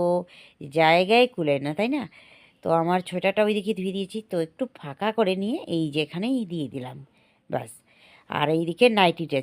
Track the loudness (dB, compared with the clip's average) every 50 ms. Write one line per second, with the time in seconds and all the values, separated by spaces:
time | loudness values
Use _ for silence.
0 | 2 2 0 0 -2 -6 -14 -20 -20 -20 _ -18 -12 -4 0 4 6 6 6 6
1 | 6 6 4 4 4 4 2 0 0 0 0 0 0 -4 -4 -2 -2 -2 -2 -4
2 | -6 -8 _ -18 -20 -20 -20 -20 _ _ _ _ -2 0 0 2 2 2 0 -2
3 | -2 -4 -6 -2 -2 0 2 2 2 2 0 -2 -2 -4 -4 -4 -4 -4 -4 -6
4 | -6 -8 -8 -12 -10 -6 -4 -4 -4 -4 _ -8 -8 -8 -8 -12 -14 -12 -8 -6
5 | -4 -2 0 0 0 0 0 -2 -2 -4 -4 -6 -6 -4 -4 -2 -2 -2 -2 -2
6 | -2 -2 -4 -6 -4 -2 -2 -4 -4 -6 -6 -6 -6 -6 -8 -10 -10 -12 -14 -16
7 | -18 -20 _ _ _ _ _ _ _ -8 -8 -8 -8 -8 -16 -20 _ _ _ _
8 | _ _ _ _ _ -6 -4 0 0 2 2 0 0 -2 0 4 4 4 6 6
9 | 4 4 2 0 -4 -4 -4 -4